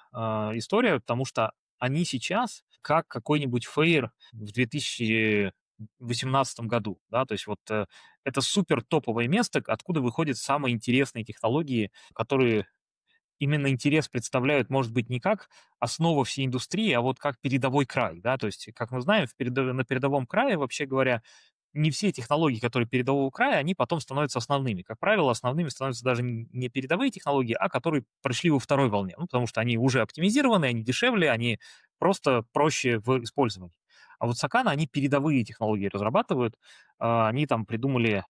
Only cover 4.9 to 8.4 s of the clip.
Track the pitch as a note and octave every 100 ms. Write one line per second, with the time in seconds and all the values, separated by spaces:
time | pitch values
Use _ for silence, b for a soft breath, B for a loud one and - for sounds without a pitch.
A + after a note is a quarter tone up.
4.9 | - A2+ A2 A2 G#2 G2 - _ - A2
5.9 | _ A#2+ A#2+ C3 C3+ C3 - A#2 A#2 G#2
6.9 | F2+ _ A#2 C3 G#2 - G#2 - A2 G2
7.9 | B B B - C3+